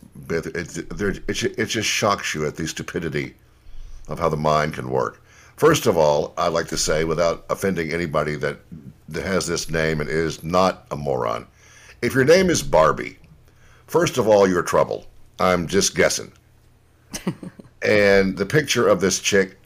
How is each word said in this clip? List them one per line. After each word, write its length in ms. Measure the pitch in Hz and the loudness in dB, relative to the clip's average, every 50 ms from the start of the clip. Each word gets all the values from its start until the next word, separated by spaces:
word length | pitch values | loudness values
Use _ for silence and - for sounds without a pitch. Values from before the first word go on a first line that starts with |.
| - - - 73 67 | -20 -20 -20 -14 -8
been 160 | - 85 80 - | -6 -4 -4 -4
through, 180 | - - 104 | -6 -8 -8
it, 280 | 104 - - 85 - - 85 | -10 -8 -10 -12 -10 -10 -8
they're, 120 | - 104 95 80 - - | -4 -4 -4 -4 -4 -6
it, 60 | - 98 | -6 -4
ju-, 220 | - 117 101 - | -4 -4 -4 -4
it 80 | 120 110 | -4 -4
just 240 | - - 110 101 - | -4 -4 -4 -4 -2
shocks 460 | - - 113 104 98 - - - - | -2 0 0 0 0 0 -4 -6 -6
you 100 | 76 76 | -4 -4
at 100 | 71 - | -6 -6
the 120 | - 80 | -6 -8
stupidity 680 | 78 - - 80 - - 90 82 80 73 73 65 - - _ _ _ _ _ _ - - - - - - - - 78 | -8 -8 -8 -10 -8 -8 -6 -6 -4 -4 -6 -6 -8 -12 _ _ _ _ _ _ -16 -14 -14 -14 -14 -14 -14 -12 -10
of 100 | 78 80 | -6 -2
how 100 | 85 80 | -2 -2
the 80 | 78 | 0
mind 360 | 76 76 78 76 76 76 78 73 | 0 2 2 2 2 0 -2 -4
can 160 | - 62 64 | -8 -6 -4
work. 340 | 65 64 58 55 - - _ _ _ - - - _ | -2 -2 -2 -4 -6 -12 _ _ _ -20 -20 -20 _
First 300 | - 143 160 147 - - | 2 4 4 4 4 2
of 100 | 117 90 | 2 4
all, 360 | 82 76 73 73 76 87 - - | 4 4 4 4 2 0 -4 -4
I'd 120 | - 87 85 | -2 -2 0
like 180 | 82 85 80 | 0 -2 -2
to 100 | - 80 | -4 -4
say, 260 | 76 - 87 78 78 82 | -2 0 0 0 0 0
without 400 | 80 80 82 85 85 80 - - - | 0 0 0 0 0 0 -2 -6 -6
offending 420 | - - - 95 92 85 80 73 | -6 -2 -2 -2 -2 -2 -4 -4
anybody 440 | 82 87 87 76 73 78 76 76 76 | -4 -4 -4 -2 -2 -2 -2 -2 -4
that, 240 | 67 73 71 69 - - - 85 78 69 65 - _ _ | -4 -4 -6 -6 -8 -14 -20 -20 -20 -20 -20 -20 _ _
that 180 | 78 78 82 - | -12 -10 -8 -4
has 220 | 98 95 85 78 | -2 -2 -2 -2
this 220 | 85 85 76 - - | -2 -4 -4 -4 -4
name 320 | 82 80 80 80 80 76 | -2 -2 0 0 -2 -2
and 80 | 73 60 | -4 -4
is 340 | 78 80 82 78 76 - 82 | -2 -2 -2 -4 -6 -8 -6
not 420 | 80 90 92 95 92 - - - - | -2 2 2 2 2 0 -4 -10 -12
a 60 | 69 | -10
moron, 500 | 69 71 71 65 62 58 57 57 58 - - _ _ _ - - - - - - _ | -6 -4 -4 -4 -2 -2 -4 -4 -6 -10 -14 _ _ _ -20 -20 -20 -20 -20 -10 _
if 120 | 120 120 120 | -4 0 2
your 120 | 135 131 | 4 6
name 240 | 147 170 190 190 175 | 6 6 6 6 4
is 120 | 151 - | 0 0
Barbie, 560 | - 67 78 78 78 73 65 64 60 60 - - - - - - _ _ _ _ - - - - _ | 0 2 4 6 6 4 4 0 -6 -10 -14 -16 -20 -20 -20 -20 _ _ _ _ -20 -20 -20 -20 _
first 300 | - - 165 175 - - | -2 0 2 2 2 0
of 100 | 127 101 | 0 4
all, 200 | 110 104 101 98 | 6 6 6 6
you're 140 | 95 90 85 78 | 6 4 2 0
trouble. 420 | - 90 76 - 58 53 52 - - - - - - _ - | 2 2 2 2 2 -2 -8 -10 -14 -20 -20 -20 -14 _ 0
I'm 280 | 90 92 90 87 82 | 2 2 2 2 0
just 280 | 73 90 98 95 - - | 0 0 0 0 0 2
guessing. 360 | 92 82 71 - 58 52 - - | 2 2 2 0 -4 -8 -12 -18
<laughs> 40 | _ _ _ _ _ _ _ _ _ _ _ _ _ _ _ - - - 180 - - - 180 - - - - _ _ | _ _ _ _ _ _ _ _ _ _ _ _ _ _ _ -16 -10 -8 -8 -8 -8 -12 -18 -18 -20 -20 -20 _ _
And 540 | - 107 107 104 101 101 98 98 98 95 85 | 0 2 4 4 6 6 6 4 4 2 -2
the 100 | 90 98 | -4 -4
picture 400 | - 139 156 139 - - 120 107 | -2 0 0 0 0 0 2 4
of 120 | 98 101 85 | 4 4 4
this 200 | 98 92 - - | 2 0 0 -2
chick 380 | - - 104 98 95 95 - _ _ | 0 2 2 2 2 0 -4 _ _